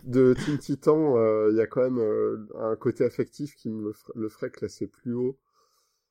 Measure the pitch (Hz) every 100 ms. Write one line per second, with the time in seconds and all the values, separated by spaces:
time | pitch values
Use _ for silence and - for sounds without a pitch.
0 | 127 123 127 123 - 143 - 139 160 156
1 | 156 117 110 107 107 110 110 127 127 127
2 | 110 110 107 110 107 - 113 110 123 110
3 | 123 - 113 - 143 - 123 110 104 107
4 | - 113 107 - 127 - 104 - 101 _
5 | 123 120 123 - _ _ _ _ _ _
6 | _